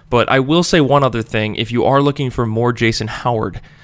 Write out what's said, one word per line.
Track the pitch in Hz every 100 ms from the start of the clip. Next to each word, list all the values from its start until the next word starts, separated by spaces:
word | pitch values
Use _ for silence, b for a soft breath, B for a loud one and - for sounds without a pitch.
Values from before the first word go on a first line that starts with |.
| B
But | 120 -
I | 131
will | 131 165
say | 175 175
one | 131 143
other | 131 113
thing. | 110 113 107 -
If | 110
you | 120 117
are | 139
looking | 143 139 131
for | - 117
more | 110 120
Jason | 117 117 113 107
Howard, | - 123 113 110 - B B